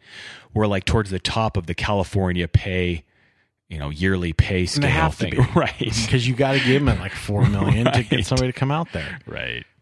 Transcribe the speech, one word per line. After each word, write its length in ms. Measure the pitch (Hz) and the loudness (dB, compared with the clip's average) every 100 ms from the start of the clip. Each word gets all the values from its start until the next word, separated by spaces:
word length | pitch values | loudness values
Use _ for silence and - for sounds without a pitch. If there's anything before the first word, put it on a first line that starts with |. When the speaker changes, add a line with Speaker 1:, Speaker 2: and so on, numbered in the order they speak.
| - - - - - | -12 -20 -18 -20 -6
Speaker 1:
were, 120 | - 107 | 0 2
like, 180 | 98 - | 2 2
towards 260 | 117 98 | 2 0
the 80 | 92 | -4
top 360 | - 110 110 101 | -2 0 0 0
of 100 | 82 | -4
the 80 | 87 | -4
California 720 | - 101 87 101 92 87 85 | 0 0 0 0 0 0 2
pay, 560 | - 98 92 87 80 - _ _ _ _ _ - | 2 2 -2 0 -2 -8 _ _ _ _ _ -14
you 80 | 80 | -10
know, 120 | 71 | -8
yearly 440 | 76 95 92 87 | -2 0 0 0
pay 260 | 78 - 92 | -2 0 0
Speaker 2:
And 60 | 87 | 0
they 200 | 147 143 | 0 0
Speaker 1:
scale 20 | |
Speaker 2:
have 280 | 139 160 - | 2 0 0
to 120 | - | -2
Speaker 1:
thing. 20 | |
Speaker 2:
be. 140 | - 123 | 0 2
Speaker 1:
<laughs> 60 | 175 | 2
Right. 520 | 139 - 113 110 110 | 0 -2 -4 -2 0
Speaker 2:
'Cause 160 | 127 120 | 0 0
you 80 | |
gotta 260 | 123 135 135 | 0 2 2
give 240 | 123 135 139 | 2 2 2
them, 120 | 95 | 0
like, 140 | 95 | -2
four 320 | - - 101 127 | -8 -4 2 4
million 400 | 101 98 110 120 | 4 2 2 2
to 120 | 120 | 2
get 80 | 113 | 2
Speaker 1:
Right. 140 | 123 98 | 0 0
Speaker 2:
somebody 260 | 131 127 | 0 0
to 60 | - | 0
come 140 | 135 | -2
out 200 | 156 165 | -2 -4
there. 260 | 85 73 147 - | -6 -8 -12 -12
Speaker 1:
Right. 380 | - 64 60 - _ | -10 -8 -8 -12 _